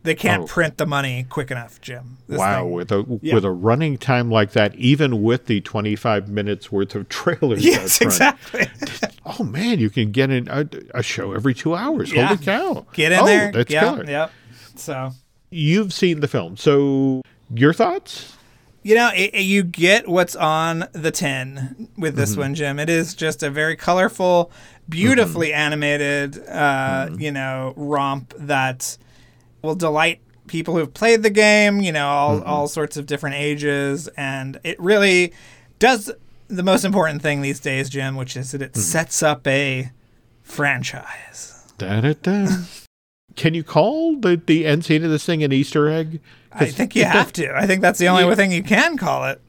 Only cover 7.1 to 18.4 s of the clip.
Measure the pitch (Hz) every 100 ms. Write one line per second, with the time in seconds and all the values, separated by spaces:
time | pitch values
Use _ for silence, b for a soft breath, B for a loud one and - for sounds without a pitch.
7.1 | - - 165 139 101 320 311 185 - 233
8.1 | 180 285 277 - 240 202 - 285 - -
9.1 | - - - 170 127 226 208 107 127 107
10.1 | 107 135 127 120 139 151 - - - -
11.1 | - 98 98 127 123 156 170 254 311 -
12.1 | 147 123 202 151 214 370 285 - - 156
13.1 | 185 - 208 208 120 120 151 160 302 147
14.1 | 143 160 B B B B - - 135 131
15.1 | 131 _ _ _ 170 151 185 202 - 185
16.1 | 156 147 131 85 101 - 143 139 135 135
17.1 | 131 b b _ 113 139 170 233 381 -
18.1 | - - b